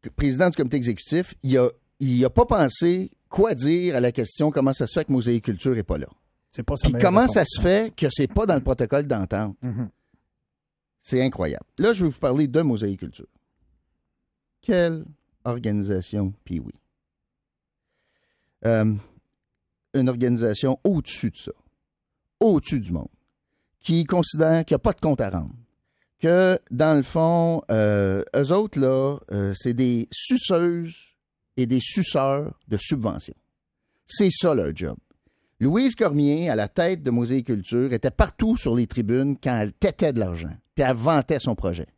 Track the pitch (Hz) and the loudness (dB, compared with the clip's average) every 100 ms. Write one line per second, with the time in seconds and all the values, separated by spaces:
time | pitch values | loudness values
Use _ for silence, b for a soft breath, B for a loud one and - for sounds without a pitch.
0 | - - 143 131 180 160 131 139 120 104 | -12 -2 -2 2 2 2 -2 0 -2 -4
1 | - 160 185 - 131 127 123 - _ _ | -2 -4 -4 -6 0 2 2 -2 _ _
2 | 135 123 127 - 240 226 143 - 170 180 | 0 2 2 2 2 2 2 2 0 0
3 | 185 _ _ - 220 143 135 170 180 135 | -4 _ _ 0 2 2 0 2 2 2
4 | 123 120 113 - 151 147 135 135 120 - | 0 0 -6 0 0 2 0 0 -2 -4
5 | 117 131 117 120 117 95 131 117 101 78 | 0 0 2 -2 -2 -4 -2 -2 -4 -6
6 | 64 _ _ _ _ - 120 147 - 120 | -8 _ _ _ _ -10 -6 0 0 4
7 | 180 190 247 214 160 - 180 196 220 - | 4 6 6 4 2 2 2 2 0 -2
8 | 151 - 135 - 214 151 131 127 120 139 | -2 0 0 0 2 0 0 0 2 0
9 | 147 117 92 101 107 95 123 110 113 _ | 0 -2 -2 -4 -4 -6 -8 -6 -8 _
10 | _ _ _ _ _ _ _ _ _ _ | _ _ _ _ _ _ _ _ _ _
11 | - 127 131 - 82 69 - - 196 220 | -4 0 0 -2 -6 -6 -12 -2 0 2
12 | 170 127 139 135 147 139 160 113 104 95 | -2 0 -2 0 2 2 0 -2 -4 -6
13 | 73 - - _ _ _ _ _ _ _ | -12 -16 -20 _ _ _ _ _ _ _
14 | _ _ _ _ _ _ - 185 170 160 | _ _ _ _ _ _ 0 2 2 -2
15 | 160 - _ _ 123 120 110 104 101 95 | -10 -20 _ _ -8 -4 -2 -2 0 -4
16 | 90 104 98 101 - 87 53 - _ _ | -4 -4 -4 -6 -10 -8 -8 -18 _ _
17 | _ _ _ _ _ _ _ _ _ _ | _ _ _ _ _ _ _ _ _ _
18 | _ _ _ _ _ _ 113 113 107 104 | _ _ _ _ _ _ 0 2 2 0
19 | b _ _ _ _ _ _ _ _ 139 | b _ _ _ _ _ _ _ _ 0
20 | 127 120 123 120 113 104 139 131 - 175 | 0 0 0 0 0 0 -2 0 0 -2
21 | - - 113 - - - _ _ _ _ | -4 -6 -6 -6 -16 -18 _ _ _ _
22 | _ _ _ _ 226 175 - 143 90 82 | _ _ _ _ 2 2 0 -6 -4 -8
23 | - _ _ _ _ _ _ _ - 165 | -8 _ _ _ _ _ _ _ -2 0
24 | 160 180 160 156 160 165 160 143 226 - | 2 0 0 0 2 2 2 0 0 0
25 | 214 190 101 92 76 - _ _ _ _ | -2 0 -2 -4 -8 -14 _ _ _ _
26 | _ _ 160 180 185 180 _ 123 156 151 | _ _ 2 4 4 2 _ 0 2 4
27 | 127 160 160 170 170 165 - 110 107 104 | 2 0 2 2 2 0 0 2 2 2
28 | 98 98 - - 139 185 214 139 131 131 | 2 0 -2 -2 2 2 0 0 2 2
29 | 135 143 - 101 98 98 127 120 127 120 | 0 -4 -6 -4 -2 -2 -4 0 0 0
30 | - - - 254 - 170 175 170 165 - | -4 -4 -2 -2 0 0 0 -2 -8 -14
31 | - _ _ _ _ - 123 127 - - | -20 _ _ _ _ -4 0 0 0 -2
32 | 180 151 135 139 151 - - 107 - 143 | 0 0 0 -2 -4 -12 -6 -4 -2 -4
33 | 110 - - - _ _ _ _ _ _ | -4 -6 -14 -20 _ _ _ _ _ _
34 | - - 196 - 180 139 78 80 80 57 | -6 2 2 4 2 2 -2 -4 -8 -10
35 | _ _ _ _ _ _ 123 190 262 - | _ _ _ _ _ _ 0 2 0 0
36 | 202 147 143 151 170 110 104 - 170 185 | 0 2 2 2 0 -2 -2 0 -2 0
37 | 135 120 120 131 120 110 92 120 131 117 | -2 -2 0 -2 -2 -4 -2 -2 0 -2
38 | 131 - 107 - 220 226 135 117 117 - | -4 -2 -2 0 -2 0 0 0 -2 -2
39 | 107 123 139 135 135 120 104 - 196 - | -2 0 0 -2 -2 -2 -2 -2 -4 0
40 | 160 120 95 85 80 95 _ - 131 123 | -2 0 -4 -6 -10 -12 _ -2 0 0
41 | 127 151 123 143 - 107 95 85 - | 2 2 0 -2 -2 -2 -4 -6 -10